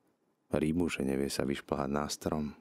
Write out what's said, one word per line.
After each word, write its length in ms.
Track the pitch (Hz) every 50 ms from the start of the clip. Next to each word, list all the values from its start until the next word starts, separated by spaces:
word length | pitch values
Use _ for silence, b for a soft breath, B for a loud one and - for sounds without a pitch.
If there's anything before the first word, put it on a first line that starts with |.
| _ _ _ _ _ _ _ _ _ -
rybu, 400 | - 73 76 78 80 90 85 76
že 80 | - -
nevie 320 | 69 67 67 67 69 69
sa 160 | - - 67 67
vyšplhať 400 | 71 - - - 71 71 69 67
na 160 | 71 73 73 76
strom. 400 | - - - 82 80 78 76 71 - -